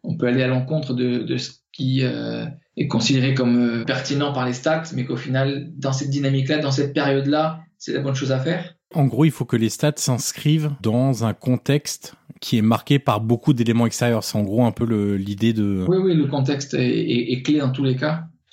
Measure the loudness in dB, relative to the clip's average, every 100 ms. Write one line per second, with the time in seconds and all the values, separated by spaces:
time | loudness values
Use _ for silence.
0 | -8 -2 0 2 2 0 0 -2 -2 -2
1 | -2 -2 -2 -4 -6 -12 _ -6 -2 0
2 | 0 -2 -6 -6 -8 -12 _ -6 -2 0
3 | 2 2 2 2 2 2 2 0 -2 -4
4 | -2 -2 -2 -2 -4 -2 0 -2 -2 -6
5 | -6 -6 -2 0 0 -2 -8 -6 -4 -2
6 | -2 -2 0 0 0 0 0 0 -2 0
7 | 0 0 2 0 0 -4 -14 _ -8 -4
8 | -2 -2 0 0 -2 -4 -6 -16 _ 0
9 | 2 4 2 2 -2 0 0 0 -2 0
10 | -2 -2 -4 -2 2 2 0 -2 0 2
11 | 2 2 0 -2 0 0 2 0 -2 -10
12 | -14 -20 -20 -16 -2 2 4 4 4 2
13 | 2 0 2 2 2 2 2 2 2 2
14 | 0 0 0 -2 0 2 2 2 0 0
15 | 0 0 -2 0 2 2 0 0 2 2
16 | 2 2 2 0 -2 -2 -4 -2 0 0
17 | 0 -2 -2 -2 0 2 2 0 0 0
18 | -2 -4 -8 -18 _